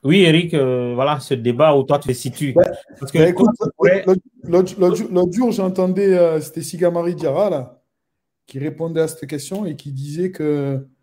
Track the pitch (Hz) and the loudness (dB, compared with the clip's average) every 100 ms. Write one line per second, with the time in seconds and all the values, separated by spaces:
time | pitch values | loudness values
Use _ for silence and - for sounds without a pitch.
0 | 135 190 170 160 170 156 131 127 123 120 | 4 4 6 4 2 0 0 0 -4 -2
1 | 139 147 - 131 117 120 156 143 131 143 | -2 -2 -4 -2 -2 2 4 4 2 -2
2 | 139 123 135 - 143 131 190 - - - | -2 -6 -6 -6 0 2 2 -2 -16 -16
3 | 135 165 165 180 240 - 240 - 165 190 | -2 4 4 4 2 2 -6 0 2 2
4 | 185 185 _ _ - 175 185 - 185 180 | 2 0 _ _ 0 0 0 0 0 0
5 | 220 180 175 180 247 202 185 185 185 185 | -2 0 0 0 -2 0 -2 0 -2 0
6 | 196 180 170 160 147 170 143 165 175 170 | 2 4 4 2 -4 -10 -10 -2 0 0
7 | 170 160 156 147 202 151 123 _ _ _ | -4 -2 -2 0 0 -2 -6 _ _ _
8 | _ _ _ _ _ 135 151 - 165 160 | _ _ _ _ _ -8 -8 -6 -6 -2
9 | 156 160 143 151 - 196 196 135 147 135 | -2 -4 -10 -10 -8 -6 -6 -8 -10 -10
10 | 143 156 185 185 151 147 139 135 135 _ | -10 -6 -6 -4 -4 -2 -2 -6 -8 _